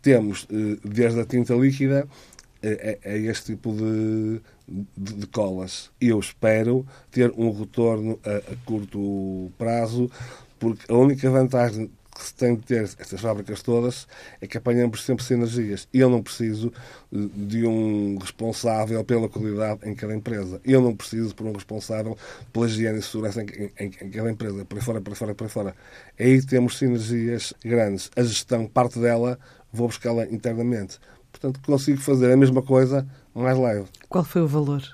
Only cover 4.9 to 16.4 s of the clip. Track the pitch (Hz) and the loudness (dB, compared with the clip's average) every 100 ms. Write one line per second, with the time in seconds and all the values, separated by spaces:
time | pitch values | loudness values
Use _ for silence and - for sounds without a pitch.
4.9 | - 98 104 101 - 101 92 92 - - | -10 -10 -10 -8 -4 -2 -4 -8 -12 -16
5.9 | _ 123 107 95 - 110 110 113 127 135 | _ 2 2 0 0 2 4 2 0 -2
6.9 | - _ 127 120 113 113 104 104 - 117 | -16 _ 2 2 4 0 0 -6 0 2
7.9 | 110 110 107 107 104 - 123 123 110 98 | 2 -2 -4 -4 -6 -6 -14 -6 -6 -4
8.9 | 101 101 98 95 95 90 - 113 117 113 | -4 -4 -4 -4 -6 -10 -6 -2 0 0
9.9 | 120 120 - 123 - - _ 113 107 - | 0 -2 -2 -16 -16 -20 _ -2 -2 2
10.9 | 117 135 139 131 131 127 127 120 110 110 | 6 6 6 2 4 4 2 2 0 -8
11.9 | - _ - - - 123 117 113 120 104 | -12 _ -16 -16 -2 0 0 0 -2 -2
12.9 | - - 95 113 104 101 104 - 120 123 | -8 -14 -6 -4 -4 -6 -8 0 0 0
13.9 | 120 - - - - 98 - - 120 120 | -4 -14 -20 -20 -16 -10 -6 0 2 2
14.9 | 110 - - - 123 117 120 107 98 - | 0 -2 -2 0 0 0 -2 -4 -6 -2
15.9 | 131 127 120 101 - | 4 6 4 0 -4